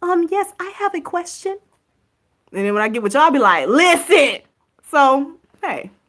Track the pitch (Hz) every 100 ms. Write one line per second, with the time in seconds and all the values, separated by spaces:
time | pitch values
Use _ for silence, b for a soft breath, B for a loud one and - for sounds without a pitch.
0 | 359 359 339 381 392 - 370 403 403 381
1 | - 349 349 - - 392 _ _ _ _
2 | _ _ _ _ _ 175 202 208 214 226
3 | 208 247 311 285 214 175 135 247 359 339
4 | - 349 277 202 _ _ _ _ - 302
5 | 277 269 285 330 _ _ 392 190 - _